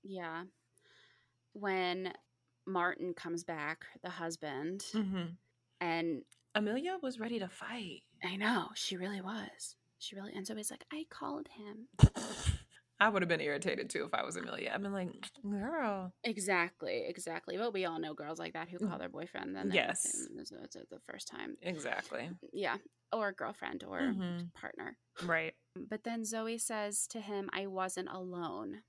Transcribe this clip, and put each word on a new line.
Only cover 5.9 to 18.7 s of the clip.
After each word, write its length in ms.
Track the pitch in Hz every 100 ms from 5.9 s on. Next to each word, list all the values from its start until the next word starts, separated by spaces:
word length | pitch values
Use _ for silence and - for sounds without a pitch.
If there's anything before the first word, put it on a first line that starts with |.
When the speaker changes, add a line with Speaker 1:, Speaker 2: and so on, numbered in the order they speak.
| 165 170 147 - - _ 208
Speaker 2:
Amelia 420 | 208 240 339 370
was 180 | 285 247
ready 200 | 220 233
to 80 | 185
fight. 540 | - - 240 190 - _ _
Speaker 1:
I 120 | - 190
know. 340 | 214 233 - -
She 220 | - 185
really 240 | 185 196
was. 540 | 185 220 208 - - - _ _
She 160 | - 196
really, 180 | 202 -
and 100 | 190
Zoe's 240 | 214 208
like, 160 | - -
"I 120 | 302 320
called 380 | - - 294 302
him." 400 | - 208 220 240 -
Speaker 2:
<laughs> 600 | - - - - - - - - _ _
I 100 | 208
would 120 | 202
have 80 | 175
been 120 | 160
irritated, 500 | 147 143 180 - -
too, 140 | - -
if 80 | -
I 80 |
was 120 | - -
Amelia. 340 | - - -
I've 80 | 160
been 100 | 202
like, 160 | 196 180 - - -
"Girl." 720 | 202 202 220 320 240 196 185 -
Speaker 1:
Exactly, 800 | 233 214 190 185 175 - - 120 -
exactly. 480 | 170 170 165 - 185
But 140 | 233
we 120 | 202 180
all 140 | 160
know 140 | 160 151
girls 240 | 147 160
like 140 | 170
that 160 | 165
who 100 | 170